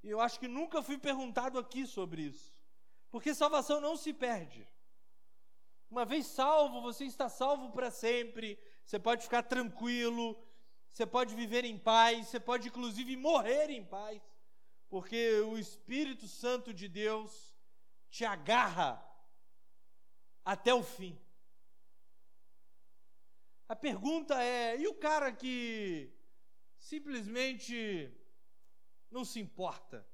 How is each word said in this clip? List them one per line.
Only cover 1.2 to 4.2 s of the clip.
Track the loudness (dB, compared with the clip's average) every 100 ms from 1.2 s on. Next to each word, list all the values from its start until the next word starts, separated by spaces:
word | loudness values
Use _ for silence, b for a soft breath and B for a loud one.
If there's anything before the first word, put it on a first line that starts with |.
| 2 0 2 0
aqui | -2 -4 -2
sobre | -2 -2 -2
isso. | -4 -6 -12 -14 -14 -12 -12 -12 -8
Porque | -2 0
salvação | 4 6 6 4 2
não | 2 0
se | -2
perde. | 0